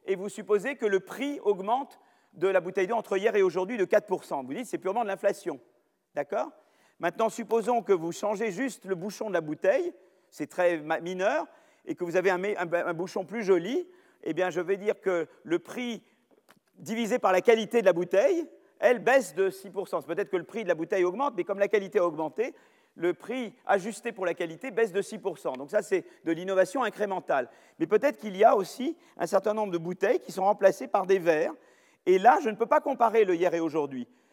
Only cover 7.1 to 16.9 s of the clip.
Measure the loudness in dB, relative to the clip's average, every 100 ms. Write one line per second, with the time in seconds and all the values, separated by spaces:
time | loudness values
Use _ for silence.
7.1 | 0 -2 -2 -2 0 2 -2 2 2 2
8.1 | -4 -4 -2 -2 -2 -6 -6 -8 -6 -6
9.1 | -8 -2 -2 -2 0 2 2 0 -8 _
10.1 | _ _ -10 -10 0 2 2 -2 -4 -2
11.1 | 0 0 0 -4 -14 _ _ -10 -8 0
12.1 | 2 2 2 -2 -4 -2 -2 -2 -4 -6
13.1 | -6 -6 -6 2 2 2 -4 -6 -16 _
14.1 | _ -8 -2 -2 -2 -4 -2 -2 -2 -2
15.1 | -2 -4 _ -4 -4 -4 -10 -8 -8 _
16.1 | _ _ _ _ _ _ -18 -8